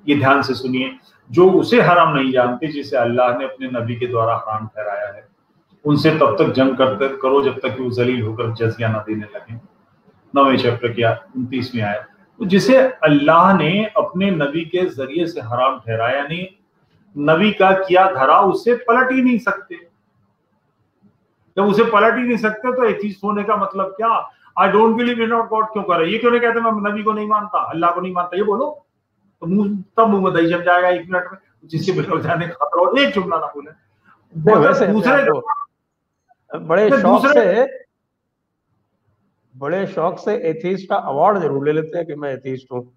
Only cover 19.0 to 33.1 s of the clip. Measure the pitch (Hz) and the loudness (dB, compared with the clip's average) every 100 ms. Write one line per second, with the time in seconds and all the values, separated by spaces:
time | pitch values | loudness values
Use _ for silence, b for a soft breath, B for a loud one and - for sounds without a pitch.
19 | 254 262 254 233 - 180 - - - _ | 2 2 2 0 -2 -6 -12 -20 -20 _
20 | _ _ _ _ _ _ _ _ _ _ | _ _ _ _ _ _ _ _ _ _
21 | _ _ _ _ _ - 202 202 226 202 | _ _ _ _ _ 0 2 4 4 4
22 | 220 240 247 233 214 208 247 254 233 190 | 4 2 -2 0 -2 -2 -4 0 0 0
23 | 208 190 202 208 196 202 190 190 190 - | -6 -8 -6 -4 -2 -2 -2 -4 -6 -4
24 | 220 180 - B B - 190 190 226 226 | -2 -2 -4 B B 0 2 4 4 2
25 | 240 233 226 233 226 220 220 208 180 170 | -2 -2 -2 -2 -2 -2 -2 -4 -2 0
26 | 165 220 240 240 233 226 226 208 202 214 | 0 0 2 2 2 0 -2 -2 -4 -4
27 | 208 214 208 214 208 170 147 160 170 175 | -4 -4 -2 -2 -2 -6 -6 -2 -2 -2
28 | 185 180 175 180 208 208 294 302 _ _ | -6 -6 -6 -4 -2 -2 -4 -8 _ _
29 | _ _ _ _ 165 196 202 202 185 - | _ _ _ _ -4 -2 -2 -4 -6 0
30 | 226 202 190 165 165 175 170 175 180 180 | 2 2 0 2 0 0 2 2 2 0
31 | 170 185 180 - _ _ - 156 190 160 | -2 -6 -6 -14 _ _ -10 -6 -2 -2
32 | 143 156 156 165 165 - 143 170 180 254 | -2 -4 -2 -4 -4 -4 -2 2 2 2
33 | 277 | 0